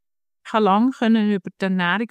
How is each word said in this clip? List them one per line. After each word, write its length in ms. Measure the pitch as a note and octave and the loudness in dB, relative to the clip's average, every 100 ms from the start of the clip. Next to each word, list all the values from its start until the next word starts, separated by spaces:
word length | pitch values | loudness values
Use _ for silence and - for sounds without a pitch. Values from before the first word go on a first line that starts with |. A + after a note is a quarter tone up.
| _ _ _ _ | _ _ _ _
Ich 100 | - | -6
habe 100 | A3+ | 0
lange 260 | G#3 G3+ B3+ | 2 2 2
können 420 | - A3 A3+ G#3 | 0 0 2 0
über 200 | G3+ - | -2 -6
die 140 | - F#3+ | -8 -4
Ernährung 420 | F#3 F3 F#3+ A#3 | -2 -2 -2 -6